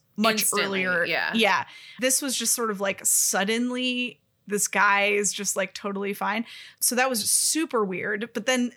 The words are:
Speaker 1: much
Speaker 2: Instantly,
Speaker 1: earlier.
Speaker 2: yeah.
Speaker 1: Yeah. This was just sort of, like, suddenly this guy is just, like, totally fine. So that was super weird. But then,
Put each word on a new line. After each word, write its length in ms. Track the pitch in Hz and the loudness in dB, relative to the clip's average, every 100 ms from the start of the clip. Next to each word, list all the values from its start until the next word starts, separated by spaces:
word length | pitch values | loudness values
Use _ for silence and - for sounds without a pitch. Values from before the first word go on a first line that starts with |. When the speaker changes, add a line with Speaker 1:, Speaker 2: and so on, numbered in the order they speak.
| _ - | _ 0
Speaker 1:
much 240 | 220 214 | 2 2
Speaker 2:
Instantly, 440 | 196 202 180 196 | 0 0 0 0
Speaker 1:
earlier. 200 | 185 175 | 0 0
Speaker 2:
yeah. 260 | 170 147 82 | 0 0 0
Speaker 1:
Yeah. 300 | 220 208 170 - - - - | 2 4 2 -2 -12 -20 -4
This 200 | 254 269 | 0 0
was 160 | 285 233 | 0 -2
just 180 | 233 | 0
sort 160 | - 226 | 0 -2
of, 80 | 196 | -2
like, 200 | 196 196 - | -4 -2 0
suddenly 1120 | - - 190 196 226 247 247 254 247 247 - _ _ - | 2 2 2 0 0 0 -2 -2 -2 -4 -8 _ _ -6
this 200 | 202 - | -2 0
guy 380 | 202 202 202 202 | 2 4 4 4
is 260 | 202 202 | 2 0
just, 220 | - 190 | -2 -4
like, 180 | 202 190 | -2 -4
totally 380 | - 202 196 202 | -6 -6 -4 -4
fine. 320 | 202 196 220 233 - - - | -2 -2 -2 -4 -12 -20 -4
So 160 | - 247 | 0 2
that 120 | 262 | 2
was 200 | 233 196 | 0 0
super 540 | - - 302 320 240 | 2 2 0 0 0
weird. 460 | 202 185 190 208 226 | 0 -2 -4 -4 -6
But 120 | 233 226 | -4 0
then, 260 | 254 247 | 0 0